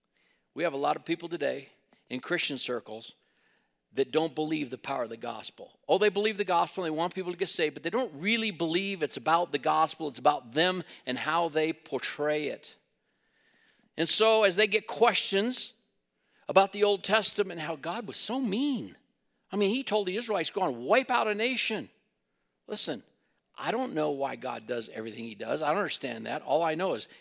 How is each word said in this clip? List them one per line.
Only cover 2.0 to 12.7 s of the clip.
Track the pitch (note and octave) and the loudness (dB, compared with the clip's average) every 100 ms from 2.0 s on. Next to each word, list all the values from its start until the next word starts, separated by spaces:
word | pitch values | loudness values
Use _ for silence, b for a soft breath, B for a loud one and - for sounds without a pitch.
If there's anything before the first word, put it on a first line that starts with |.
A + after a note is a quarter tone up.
| - | -10
in | B2+ | -8
Christian | - E3+ - C3 | -2 0 0 -2
circles | - A#2+ A2 A2 - - _ _ _ _ _ _ _ | -4 -4 -6 -12 -14 -18 _ _ _ _ _ _ _
that | A2+ C3 | -2 0
don't | D3 D#3+ C#3 | 2 0 0
believe | D#3 D#3 C3 | -2 -2 -4
the | B2 | -8
power | - C3+ | -6 -4
of | A#2 | -4
the | A2+ | -6
gospel. | A#2 A2 - - - _ - | -8 -8 -10 -14 -18 _ 2
Oh, | F3+ | 4
they | G#3 | 4
believe | F#3+ G#3+ G3+ | 4 0 0
the | |
gospel | F#3 E3+ E3+ - | 2 2 2 -2
and | E3+ | -2
they | D#3 | 0
want | F3 F#3+ | -2 -2
people | F3+ | -6
to | F3 | -4
get | F#3 | -2
saved, | - D#3 | 0 0
but | C#3+ | -2
they | D3+ | -4
don't | G3 A#3 | -2 -2
really | C#3 F#3+ A#3 A3 | -4 0 0 0
believe | D#3+ E3+ F3 G3 F#3+ | 0 0 0 0 -2
it's | D3 C3 | -4 -2
about | A#2+ E3 F3 | 2 2 2
the | C#3+ | 0
gospel. | D3+ D#3 D#3+ - D3+ | 2 4 2 0 -8
It's | B2 | 2
about | C3+ D3 B2 | 2 2 0
them | C3+ F3+ F#3 B B - | 2 2 0 B B -6
and | B2 | -4
how | C3 E3 E3+ | -2 0 0
they | D3+ D#3+ | 0 0
portray | D#3 - C3+ - - D3 D3+ D3 | -2 -6 -4 -4 -2 -2 0 -2
it. | A2+ - | -8 -14